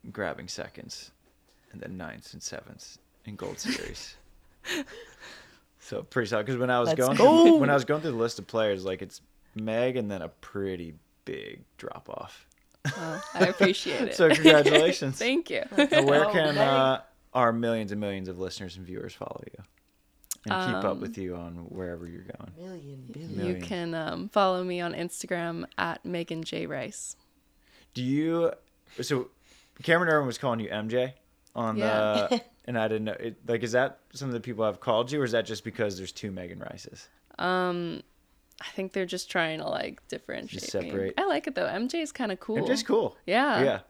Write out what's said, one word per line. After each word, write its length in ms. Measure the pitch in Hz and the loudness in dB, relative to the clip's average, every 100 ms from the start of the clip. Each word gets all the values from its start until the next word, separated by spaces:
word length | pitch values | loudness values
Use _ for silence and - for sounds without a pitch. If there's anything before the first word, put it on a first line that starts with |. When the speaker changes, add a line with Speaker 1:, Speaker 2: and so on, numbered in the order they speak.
| 92 | -14
Speaker 1:
grabbing 360 | 101 92 69 92 | -8 -6 -6 -12
seconds 600 | - - - - - - _ _ _ _ _ _ | -12 -12 -12 -16 -16 -18 _ _ _ _ _ _
and 80 | 98 | -16
then 140 | - 92 | -12 -10
ninths 360 | 80 57 - | -10 -12 -16
and 80 | - | -14
sevenths 560 | - - - - - - _ _ - | -10 -12 -14 -20 -20 -20 _ _ -16
in 100 | 104 | -10
Gold 240 | 95 - | -10 -8
Series. 560 | - 254 50 - - - - - _ _ - | -6 -6 -8 -12 -16 -20 -20 -20 _ _ -8
Speaker 2:
<laughs> 200 | 349 269 453 466 - - - - - _ _ | -8 -8 -14 -20 -20 -20 -20 -20 -20 _ _
Speaker 1:
So 220 | - 104 | -10 -10
pretty 260 | - - 107 | -4 -4 -2
solid. 180 | 110 107 | -2 -2
'Cause 100 | 127 | -2
when 140 | 123 | 0
I 80 | 123 | 2
was 80 | 120 | 2
Speaker 3:
Let's 100 | 127 | 2
Speaker 1:
going 160 | 127 - | 2 8
Speaker 3:
go. 260 | 240 320 | 8 10
Speaker 1:
through, 120 | 339 330 | 10 10
when 120 | 139 | 6
I 60 | 143 | 4
was 100 | 117 | 2
going 160 | 151 | -2
through 120 | 160 | 0
the 40 | 117 | 0
list 220 | 113 - | 0 -2
of 80 | 95 | -4
players, 360 | 113 107 98 95 | 0 2 0 -2
like, 180 | 92 | -6
it's 180 | 92 - _ _ _ | -8 -14 _ _ _
Meg 440 | 107 110 110 127 127 | -8 -2 0 0 0
and 120 | 104 | -4
then 140 | 98 | -4
a 60 | 82 | -8
pretty 680 | _ - 101 98 92 85 80 _ _ - | _ -12 -6 -4 -4 -10 -14 _ _ -10
big 360 | 69 50 - - _ | -10 -10 -16 -20 _
drop 320 | - - - | -12 -12 -12
off. 380 | - - - _ _ _ _ 139 139 | -12 -12 -18 _ _ _ _ -8 -6
Speaker 2:
Well, 260 | 165 156 - - | -8 -8 -8 2
I 100 | 185 | 2
appreciate 560 | 180 196 196 185 156 | 6 4 4 -2 -2
Speaker 1:
<laughs> 60 | 240 | -2
Speaker 2:
it. 80 | - | 6
Speaker 1:
So 160 | 165 | 6
congratulations. 800 | 302 220 214 147 - - - 135 135 | 10 10 10 8 8 6 2 -4 -2
Speaker 2:
<laughs> 40 | |
Thank 320 | 233 277 - | 0 0 0
you. 100 | 127 - - | -4 -2 2
Speaker 1:
Now, 260 | 285 294 | 6 6
where 220 | 139 143 - | 6 6 6
Speaker 3:
Oh, 60 | |
Speaker 1:
can, 240 | 180 156 147 | 4 2 4
Speaker 3:
Meg. 120 | 143 | 4
Speaker 1:
uh, 340 | 135 135 131 - _ _ 127 | 6 6 2 -4 _ _ 4
our 180 | 120 | 4
millions 380 | 117 117 113 104 | 4 0 0 -2
and 100 | 104 | -2
millions 260 | 104 98 92 | -2 -4 -6
of 120 | 90 | -6
listeners 380 | 92 - 95 90 | -6 -6 -10 -12
and 60 | 90 | -12
viewers 260 | 92 - | -10 -10
follow 300 | - - - - - | -10 -10 -10 -14 -18
you 80 | 95 _ _ _ _ _ _ - 214 | -20 _ _ _ _ _ _ -10 -2
and 180 | 190 185 | 0 0
keep 100 | 92 | 0
up 80 | - | 0
Speaker 2:
Um, 160 | - | -2
Speaker 1:
with 180 | - 110 | -6 -6
you 160 | 92 87 | -6 -6
on 220 | 85 87 85 | -8 -10 -12
wherever 380 | 92 90 85 85 | -8 -8 -8 -12
you're 160 | 87 92 - | -14 -16 -16
going? 160 | 104 156 | -16 -16
Speaker 3:
Million, 460 | 185 180 143 135 127 | -16 -14 -16 -16 -16
Speaker 2:
You 60 | |
Speaker 3:
billion. 240 | 135 165 98 | -14 -10 -6
Speaker 1:
Million. 240 | 180 180 | -4 -4
Speaker 2:
can, 320 | 175 180 170 | -6 -6 -4
um, 360 | 165 156 165 190 | -4 -6 -6 -2
follow 340 | 208 190 180 | 2 2 2
me 180 | 185 175 | -2 -4
on 120 | 175 170 | -4 -4
Instagram 720 | 170 - 185 175 170 170 170 - | -6 -8 -6 -4 -4 -6 -8 -6
at 260 | 175 170 | -4 -6
Megan 380 | - 175 170 165 | -6 -6 -6 -6
J 220 | 160 165 165 | -6 -6 -6
Rice. 500 | 135 127 - - - _ _ _ _ _ _ _ | -6 -8 -10 -16 -16 _ _ _ _ _ _ _
Speaker 1:
Do 80 | - | -6
you, 500 | 127 139 160 165 170 - _ _ _ - | -2 0 2 2 0 -2 _ _ _ -10
so 260 | 131 135 - _ _ - _ _ | -2 -2 -2 _ _ -20 _ _
Cameron 260 | - 165 175 | 2 4 6
Irwin 160 | 151 135 | 4 2
was 140 | 113 | -2
calling 200 | 135 117 | -2 -2
you 80 | 107 | -2
M 200 | 107 110 | -4 0
J 240 | 120 127 - _ _ _ - | 0 0 -4 _ _ _ -4
on 220 | 113 110 | -2 0
Speaker 2:
Yeah. 500 | 107 107 107 107 101 | 2 2 2 2 2
Speaker 1:
the, 100 | 240 - | -2 -4
Speaker 3:
<laughs> 120 | _ - | _ -6
Speaker 1:
and 120 | 120 | -2
I 80 | 110 | 0
didn't 160 | 107 107 | 0 -2
know, 100 | - | -6
it, 160 | 117 - 117 | -8 -10 -4
like, 140 | 117 | -2
is 120 | 113 | 0
that 260 | 123 139 - _ | 2 0 -4 _
something 200 | 131 135 | -10 -6
that 80 | 117 | -6
people 220 | 120 110 110 | -6 -2 -2
have 140 | 98 | 0
called 320 | - 110 120 | 0 2 2
you, 100 | 147 | 0
or 20 | |
is 100 | 127 | 0
that 120 | 117 110 | 0 -2
just 180 | 107 | -6
because 340 | 113 - 107 92 | -8 -2 -2 -2
there's 140 | 92 | -10
two 200 | - 107 | -10 -10
Megan 280 | 92 90 87 | -8 -10 -12
Rices? 480 | 95 - - - - _ _ - | -14 -14 -16 -20 -20 _ _ -6
Speaker 2:
Um, 640 | 180 185 180 175 170 160 - _ _ _ _ - | -2 0 0 -2 -4 -8 -12 _ _ _ _ -18
I 60 | - | -12
think 200 | - 190 | -8 -6
they're 120 | 196 185 | -4 -4
just 240 | 180 - | -6 -4
trying 300 | 190 160 156 | -2 -2 -2
to, 80 | - | -4
like, 380 | - - - _ | -4 -4 -10 _
differentiate 540 | - - - - - | -12 -8 -10 -8 -10
Speaker 1:
Just 100 | - | -4
Speaker 2:
me. 80 | 98 87 | -4 -2
Speaker 1:
separate. 240 | 95 95 - | -2 -2 -2
Speaker 2:
I 80 | 392 | 0
like 200 | 302 320 | 0 -2
it 60 | 269 | -4
though. 100 | - | -2
M 200 | 185 247 | -2 -4
J's 240 | 339 311 | -4 -6
kinda 240 | - 233 185 | -6 -6 -6
cool. 200 | - 220 | -4 -2
Speaker 1:
M 80 | 196 | 0
J's 160 | 254 | 0
cool. 340 | 226 220 - - - | 2 2 2 -4 0
Speaker 2:
Yeah. 340 | 208 285 214 | 2 2 4
Speaker 1:
Yeah. 160 | 135 101 | 2 0